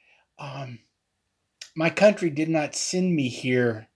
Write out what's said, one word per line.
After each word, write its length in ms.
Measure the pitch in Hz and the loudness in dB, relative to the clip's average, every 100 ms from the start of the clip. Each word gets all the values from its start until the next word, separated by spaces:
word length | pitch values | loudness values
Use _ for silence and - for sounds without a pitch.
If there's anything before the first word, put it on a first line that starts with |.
| _ _ _ - | _ _ _ -20
um, 400 | 143 135 135 117 _ _ _ _ _ _ _ - - - | -16 -12 -14 -16 _ _ _ _ _ _ _ -20 -14 -2
"My 120 | 160 | -2
country 420 | 160 208 208 175 | 6 6 6 -2
did 180 | 143 156 | -2 -2
not 260 | 160 147 | 0 -2
send 400 | - - 180 185 | -6 -4 0 0
me 140 | 165 127 | 2 0
here 600 | 117 127 127 120 110 - | -4 0 2 2 -2 -10